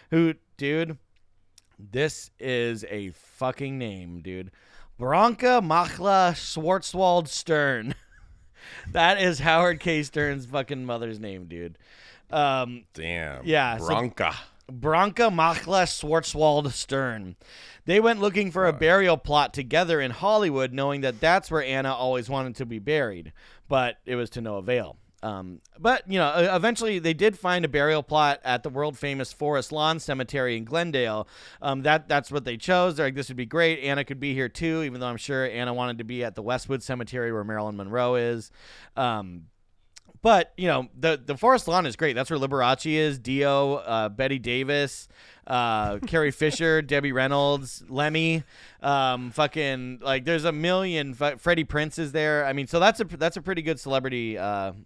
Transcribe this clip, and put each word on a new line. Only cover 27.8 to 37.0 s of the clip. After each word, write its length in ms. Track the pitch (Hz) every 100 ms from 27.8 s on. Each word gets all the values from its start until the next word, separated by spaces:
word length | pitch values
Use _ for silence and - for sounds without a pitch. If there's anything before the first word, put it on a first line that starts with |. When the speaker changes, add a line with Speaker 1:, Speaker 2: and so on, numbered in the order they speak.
| 147 156
Speaker 1:
plot 360 | 139 151 147 143
at 180 | 127 123
the 80 | 151
world-famous 640 | 131 151 135 143 139 127
Forest 380 | - 147 143 120
Lawn 280 | 151 156 160
Cemetery 560 | - 135 127 143 127 117
in 80 |
Glendale. 640 | 113 156 170 135 117 107 104 - - -
Um, 220 | 143 135
that, 260 | 139 156 143
that's 240 | 147 -
what 140 | 143 123
they 100 | 117
chose. 400 | 175 180 180 151
They're 120 | 139
like, 80 | 135
"This 120 | 131
would 60 | 127
be 120 | 120
great. 320 | 160 165 160
Anna 240 | 139 139
could 160 | 139 135
be 160 | 139 135
here 120 | 123
too," 360 | - 165 160
even 160 | 151 123
though 80 | 127
I'm 100 | 117
sure 260 | - 131 127
Anna 240 | 117 123
wanted 240 | 123 123 117
to 60 |
be 200 | 110 123
at 120 | 120 98
the 80 |
Westwood 400 | 107 127 - 135
Cemetery 500 | - 127